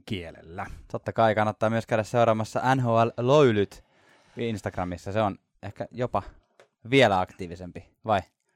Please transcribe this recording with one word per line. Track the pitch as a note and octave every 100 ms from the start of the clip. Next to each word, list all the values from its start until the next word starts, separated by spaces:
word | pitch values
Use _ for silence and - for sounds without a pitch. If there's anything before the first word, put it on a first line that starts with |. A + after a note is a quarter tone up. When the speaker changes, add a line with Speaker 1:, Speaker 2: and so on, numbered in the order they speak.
| -
Speaker 1:
kielellä. | F#2+ E2 C#2+ D2+ F2+ G2 - -
Speaker 2:
Totta | A#2 -
kai | G#2+ A2+ G#2
kannattaa | G#2+ G2+ G#2+
myös | A2+ -
käydä | A2+
seuraamassa | G#2 B2 A2+ A2 A2 - B2 C3+
N |
H | A#2+
L | A2+ A#2 - B2
Löylyt | D3 C3+ G#2+ G2 - _ _ _ _ _ -
Instagramissa. | A#2 G#2 G#2 F#2+ F2+ F2 -
Se | G2+
on | G#2 F#2 _ _
ehkä | G2+ - A2
jopa | A2+ B2 G2+ - - _ _ _ _ A2+
vielä | C3+ A#2 F#2+
aktiivisempi, | F#2 - F2+ F2+ F2+ E2+ - _ A2
vai? | G2+ - _ _